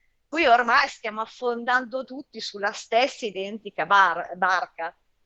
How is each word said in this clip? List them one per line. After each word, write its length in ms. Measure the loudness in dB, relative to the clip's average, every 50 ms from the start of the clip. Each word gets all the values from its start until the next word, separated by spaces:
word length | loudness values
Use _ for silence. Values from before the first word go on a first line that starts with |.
| _ _ _ _ _ _
qui 160 | -2 2 4
ormai 420 | 6 6 6 6 4 2 2 2 0
stiamo 320 | -2 -8 -10 -8 -6 -6
affondando 880 | -8 -8 -8 -6 -4 -4 -4 -4 -2 0 0 0 0 -2 -8 -8 -8
tutti 340 | -10 -14 -16 -16 _ -14 -14
sulla 320 | -12 -12 -8 -6 -4 -4
stessa 540 | -4 -6 -4 0 2 2 2 2 0 -4 -8
identica 600 | -8 -6 -8 -8 -8 -10 -12 -12 -10 -8 -6 0
bar-, 500 | 4 6 6 6 4 2 -2 -6 -8 -4 -2
barca. 580 | 0 2 2 0 -2 -4 _ -10 -10 -10 -12 _ _ _ _ _ _